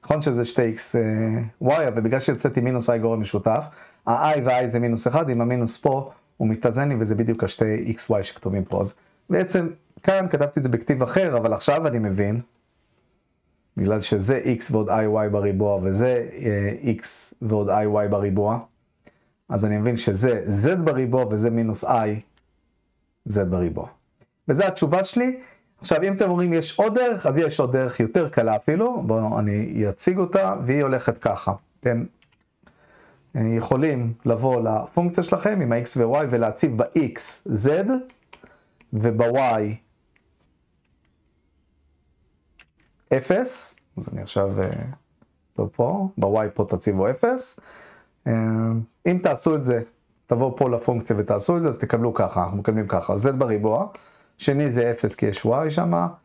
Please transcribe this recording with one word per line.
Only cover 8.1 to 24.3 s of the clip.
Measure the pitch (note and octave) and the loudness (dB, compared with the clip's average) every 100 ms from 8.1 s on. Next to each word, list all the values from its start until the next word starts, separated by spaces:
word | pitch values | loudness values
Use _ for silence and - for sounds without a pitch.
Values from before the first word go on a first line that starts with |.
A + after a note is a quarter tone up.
Y | G#2+ | -2
שכתובים | F#2+ - F#2+ G2 F#2+ | -2 -8 -6 -4 -2
פה. | G2 | -2
אז | G2 - _ _ _ | -4 -6 _ _ _
בעצם | F3+ F#3 F#3 E3+ E3 _ - | -2 0 -2 -2 -8 _ -4
כאן | - G3 F#3 | 0 0 0
כתבתי | D3 C#3+ D3+ | 0 0 0
את | |
זה | C3 | 0
בכתיב | A#2+ - C3 | -2 0 0
אחר, | B2 F#3 F#3 B2 | 2 2 2 2
אבל | A2+ | 0
עכשיו | A2+ - D3 D#3+ | 0 2 2 0
אני | A#2+ | 0
מבין, | G#2+ F#2+ G2+ A2+ B2 _ _ _ _ _ _ _ _ _ _ _ _ - | -2 0 0 -2 -6 _ _ _ _ _ _ _ _ _ _ _ _ -4
בגלל | F#2+ G#2+ | 0 0
שזה | G2+ G#2 G2 C3+ - A#2 | 0 0 2 0 0 -2
X | - | 0
ועוד | A2 G#2+ | -2 0
איי | A2 A2 | 0 2
וואי | G#2+ G#2+ | 2 0
בריבוע, | G#2 G2+ G2 G#2 G2 | 0 0 2 2 0
וזה, | F#2+ F#2+ B2 B2 A#2+ | 0 0 2 0 -2
אה, | - A#2+ G#2 G2+ A#2 C3+ G2+ | -4 -2 0 -2 -2 -2 -4
X | - - - - | -4 -10 -10 -10
ועוד | A2+ G#2+ G2+ | -2 0 2
איי | G2+ G#2+ | 0 2
וואי | G#2 G#2 | 0 0
בריבוע, | G2+ G2+ F#2+ G#2 A#2 - _ _ _ _ _ _ _ _ | 0 0 0 0 -2 -6 _ _ _ _ _ _ _ _
אז | A2 G#2+ | -2 0
אני | G#2 | 0
מבין | A2 A#2 | 0 0
שזה | - G2 B2+ A2+ - G2+ | 0 2 2 0 -2 0
Z | A#2+ F#3 | 2 2
בריבוע, | D#3 C3 B2+ C3 A#2+ | 0 0 0 0 0
וזה | G#2+ A2+ | 0 0
מינוס | A#2 A2+ G#2 | 0 -2 -2
I, | - B2 A2 G#2+ - _ _ _ _ _ _ _ _ _ - | 0 0 0 -4 -8 _ _ _ _ _ _ _ _ _ -4
Z | G#2 F#2 | 0 0
בריבוע. | F#2 F2 - - - _ _ _ | 0 0 -2 -10 -14 _ _ _